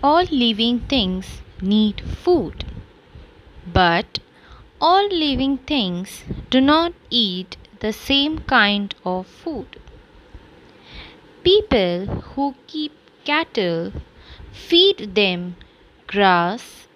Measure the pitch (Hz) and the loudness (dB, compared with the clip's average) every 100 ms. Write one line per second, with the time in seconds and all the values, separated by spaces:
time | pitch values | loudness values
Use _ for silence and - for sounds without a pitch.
0 | 277 311 359 285 240 208 233 240 - 277 | 4 4 2 2 2 2 0 -2 0 0
1 | 190 185 190 - - - 185 208 214 202 | 0 -4 -8 -16 -18 -8 0 2 2 -2
2 | - - - 359 165 - - - - - | -10 -6 0 0 0 -10 -14 -14 -18 -20
3 | _ - - - - - 185 175 180 170 | _ -20 -20 -20 -20 -20 -4 2 4 2
4 | - - - _ - - - _ 320 370 | -2 -10 -14 _ -20 -20 -20 _ 2 4
5 | 403 359 302 254 269 277 - 294 196 175 | 2 0 -2 0 -2 -2 -2 -2 -2 -4
6 | 190 - - - - 262 269 311 339 339 | -10 -14 -12 -12 -2 2 4 4 2 -4
7 | - 240 214 180 185 - - - 214 220 | -6 -2 -2 -4 -8 -14 -20 -8 -6 -6
8 | - 277 285 320 - 254 208 202 202 - | -2 0 0 -4 0 2 2 0 -4 -8
9 | - 185 185 - - 277 - - - - | -6 -6 -8 -14 -10 -10 -12 -18 -20 -20
10 | - - - - - - - - - - | -20 -20 -20 -20 -20 -20 -20 -20 -20 -20
11 | - - - - - 403 427 247 180 175 | -20 -20 -20 -4 4 4 4 2 2 0
12 | 196 - - - 277 262 - 311 302 _ | -4 -8 -8 -4 -4 -4 -14 -10 -10 _
13 | _ _ - 294 320 - 185 170 175 - | _ _ -4 -2 -2 -2 -2 -2 -6 -10
14 | - - - - - - - 339 381 381 | -16 -20 -20 -20 -20 -20 0 4 4 2
15 | 208 190 196 180 180 175 - _ _ _ | -2 0 0 0 -6 -12 -20 _ _ _
16 | - 202 196 180 170 226 - - - | -8 2 4 6 2 -2 -10 -20 -20